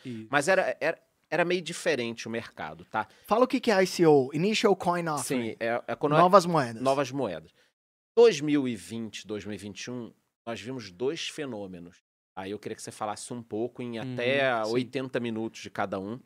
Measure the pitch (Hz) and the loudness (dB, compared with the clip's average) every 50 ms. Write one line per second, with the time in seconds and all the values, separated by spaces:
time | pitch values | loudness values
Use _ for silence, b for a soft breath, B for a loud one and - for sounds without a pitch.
0 | - 135 120 110 110 110 135 147 139 180 190 185 170 127 120 - 131 156 - - | -12 -12 -12 -12 -10 0 0 0 2 4 2 2 2 0 -4 -2 -2 -4 -4 -4
1 | _ _ _ _ _ _ 160 156 170 170 180 185 165 156 170 - - 180 151 127 | _ _ _ _ _ _ 0 0 2 2 0 -2 -2 -6 -10 -4 0 0 0 0
2 | 120 117 117 - - 117 113 117 110 - _ - 85 78 80 82 90 _ - 110 | -2 -4 -6 -8 -10 -8 -6 -8 -8 -10 _ -12 -12 -12 -12 -14 -18 _ -6 -6
3 | 101 b b b b - 202 233 254 247 - 247 - 233 208 190 190 180 - - | -6 b b b b 0 2 4 4 2 2 -2 2 2 4 4 4 2 2 4
4 | 170 160 151 143 127 131 - 151 170 214 220 - - 208 190 190 - 175 175 175 | 8 8 8 8 6 2 0 0 0 2 2 2 4 4 2 4 2 -2 -2 0
5 | 170 165 151 143 127 - 143 127 117 110 - - 113 117 117 117 - - 120 - | -2 -4 -4 -4 -4 -2 -2 -2 -2 -4 -6 -4 -2 -2 -2 -2 -4 -6 -6 -2
6 | - 143 147 160 175 180 190 196 165 180 170 156 131 117 113 113 127 135 139 139 | 0 4 6 6 6 10 8 8 8 6 2 0 0 0 -4 -2 0 2 2 2
7 | 143 123 131 143 127 104 85 78 80 - _ _ _ _ _ _ _ _ _ _ | 0 -2 -2 -4 -4 -4 -4 -8 -12 -16 _ _ _ _ _ _ _ _ _ _
8 | _ _ _ 226 240 226 185 143 143 151 147 147 131 127 117 98 90 - 113 113 | _ _ _ 8 8 8 8 4 0 2 2 2 2 0 -4 -6 -10 -10 -10 -8
9 | 113 107 107 - - - 107 104 90 104 107 95 95 104 95 - - 123 123 123 | -8 -10 -12 -14 -10 -8 -8 -8 -8 -8 -10 -10 -10 -12 -12 -12 -12 -10 -10 -10
10 | 117 95 - _ _ _ _ _ _ 117 117 101 98 127 131 127 107 101 90 87 | -10 -12 -16 _ _ _ _ _ _ -10 -10 -10 -10 -10 -12 -12 -12 -14 -8 -4
11 | 123 135 165 160 - - - - 147 135 117 104 101 95 92 85 85 85 - _ | -4 -4 -2 -4 -8 -10 -8 -8 -8 -8 -8 -10 -10 -12 -12 -14 -16 -18 -20 _
12 | _ _ _ _ _ _ _ 92 95 95 104 104 - 113 110 - - 117 - - | _ _ _ _ _ _ _ -12 -8 -8 -8 -8 -8 -10 -12 -10 -12 -16 -10 -8
13 | 110 104 107 - - - 123 120 117 _ - 107 117 120 - - 123 120 117 113 | -6 -6 -6 -8 -10 -12 -12 -12 -10 _ -6 -4 -4 -4 -6 -10 -10 -8 -8 -8
14 | 113 131 127 120 120 123 135 139 135 131 123 113 110 107 117 127 127 110 - 135 | -8 -6 -6 -2 0 0 2 2 2 2 2 0 0 0 0 -2 -2 -2 -4 -6
15 | 131 131 - 131 120 117 113 110 113 113 - - - 104 - - 101 98 101 98 | -6 -4 -4 -4 -4 -2 -4 -4 -4 -6 -8 -10 -16 -10 -4 -4 -4 -2 -2 -6
16 | 95 101 117 131 - | -6 -6 -10 -12 -14